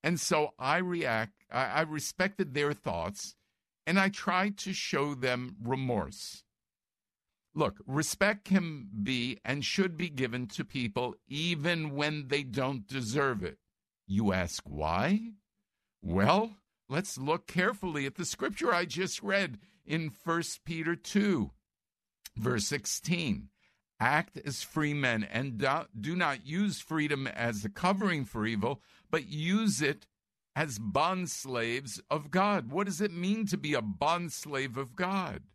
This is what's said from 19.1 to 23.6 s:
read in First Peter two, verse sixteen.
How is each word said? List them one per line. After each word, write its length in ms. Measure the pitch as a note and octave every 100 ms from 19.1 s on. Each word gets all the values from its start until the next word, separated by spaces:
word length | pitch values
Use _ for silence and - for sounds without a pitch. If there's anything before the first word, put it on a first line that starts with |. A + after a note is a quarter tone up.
| -
read 360 | G3+ G3 F#3 G#2+ - _
in 240 | - D#3+ D#3+
First 560 | - - E3 E3 -
Peter 320 | - E3 D#3+ E3+
two, 540 | - G3+ G#3 E3 E2+ - _ _ _ _ _ _ -
verse 320 | - A2+ A#2+ -
sixteen. 840 | D3 - - - F3 D#3 G2+ - _